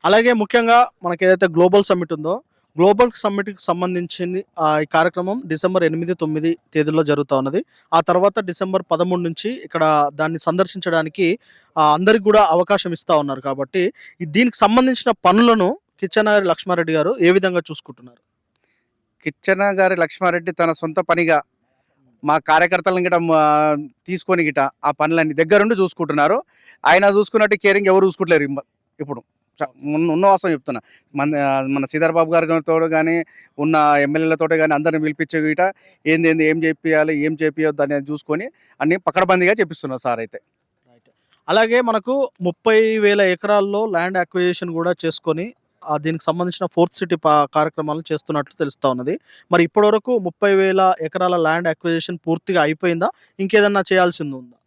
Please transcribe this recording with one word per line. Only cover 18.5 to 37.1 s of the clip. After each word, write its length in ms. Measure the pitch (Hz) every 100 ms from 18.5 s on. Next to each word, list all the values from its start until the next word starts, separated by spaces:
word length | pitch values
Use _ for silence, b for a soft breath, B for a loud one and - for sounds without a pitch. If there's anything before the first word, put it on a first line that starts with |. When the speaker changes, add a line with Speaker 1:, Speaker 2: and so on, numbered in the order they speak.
| _ _ _ _ _ _ _
Speaker 2:
కిచ్చెన్నారి 720 | - - - 190 202 196 190 180
లక్ష్మారెడ్డి 560 | 165 - 185 170 170
తన 200 | 165 170
సొంత 260 | 156 160 156
పనిగా 440 | 180 170 165 151 - _ _ _ _ _ _ _
మా 140 | 147 156
కార్యకర్తలను 640 | - 156 170 180 175 185
కూడా 160 | 180 175
మా, 580 | 170 160 151 151 151 147 147 _ -
తీసుకొని 360 | 180 - 180
గిట 160 | 151 143
ఆ 300 | 139 _ 143
పనులన్నీ 440 | 147 151 165 156
దగ్గరుండి 400 | 147 160 208 208
చూసుకుంటున్నారు. 680 | 220 185 - 160 151 147 226 - b b b -
ఆయన 180 | 175
చూసుకున్నట్టు 520 | 202 202 208 220 214 208
కేరింగ్ 300 | 202 196 196
ఎవరు 200 | 190 190
చూసుకుంటలేరు 360 | 165 170 165
ఇమ్మ-, 180 | 143 139 - _ _ _
ఇప్పుడు 220 | 143 123 _ _ _ _
చ-, 300 | 147 _ 143
ఉన్న, 180 | 151 170
ఉన్న 140 | 160 196
వాస్తవం 260 | 190 190
చెప్తున్నా. 280 | 151 - 117 b b _
మన, 220 | 143 143 147
ఆ, 240 | 139 135
మన 240 | 135 139
శ్రీధర్ 280 | 135 156 160
బాబు 220 | 165 160
గారితో 540 | 165 160 165 156 160 165
కానీ 360 | 156 160 170 165 b b -
ఉన్న 180 | 147 160
ఎమ్మెల్యేలతో 680 | 147 143 143 156 160 156 160
కానీ 280 | 160 160
అందరిని 280 | 143 160 160
పిలిపించే 380 | 156 151 160 165
గిట 340 | 156 156 185 190 b b 151
ఏంది, 220 | 160 165
ఏంది, 160 | 160
ఏం 200 | 156 160
చేపియాలి, 540 | 160 156 165 156 156